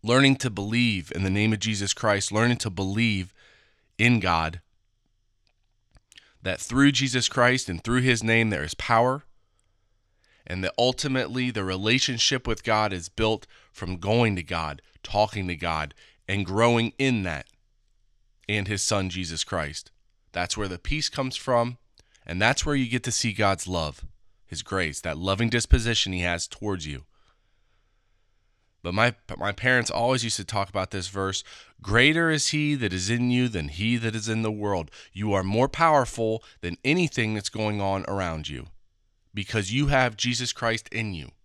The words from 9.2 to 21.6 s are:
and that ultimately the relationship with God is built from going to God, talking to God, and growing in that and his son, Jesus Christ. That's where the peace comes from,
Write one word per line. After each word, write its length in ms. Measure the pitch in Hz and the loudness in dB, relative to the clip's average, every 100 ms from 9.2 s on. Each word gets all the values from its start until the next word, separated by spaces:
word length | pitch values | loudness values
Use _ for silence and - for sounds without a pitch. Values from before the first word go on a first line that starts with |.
| - _ _ _ _ _ _ _ _ _ _ _ - | -8 _ _ _ _ _ _ _ _ _ _ _ -10
and 160 | 90 | -4
that 120 | 92 - | -2 2
ultimately 760 | 123 127 147 131 80 123 123 | 2 2 -2 0 0 -2 -2
the 140 | 113 | -2
relationship 800 | 95 92 104 127 - 117 - 131 - | -2 -2 2 2 2 0 0 0 -2
with 180 | 110 | -4
God 280 | - 107 107 | 2 2 2
is 160 | 95 82 | -2 -8
built 380 | - 110 110 - - _ | 0 0 0 -4 -20 _
from 240 | - 90 90 | -12 -8 -4
going 400 | 95 117 113 95 | 0 4 4 2
to 60 | |
God, 400 | 78 87 78 71 _ _ | -2 -4 -4 -8 _ _
talking 460 | - 101 107 107 92 | -4 0 0 0 -6
to 80 | 82 | -4
God, 380 | 85 78 76 - - _ - | -2 -2 -4 -10 -20 _ -4
and 160 | 98 | -2
growing 480 | 92 98 117 117 113 - | 0 4 4 4 2 0
in 240 | 135 120 | 0 0
that 240 | 92 73 - _ _ _ _ _ _ _ _ _ - | -2 -6 -10 _ _ _ _ _ _ _ _ _ -4
and 220 | 104 98 | -4 -2
his 140 | 101 | -4
son, 260 | - 104 95 | 0 0 0
Jesus 340 | 90 85 80 | -4 -6 -6
Christ. 480 | - 90 73 73 - _ _ _ _ | -6 -4 -6 -10 -16 _ _ _ _
That's 240 | 87 90 - | -6 -4 -4
where 120 | 98 | -6
the 100 | 87 | -6
peace 300 | - 151 147 | -4 -2 -2
comes 280 | - 131 - | -4 -6 -6
from, 420 | - 120 | 0 0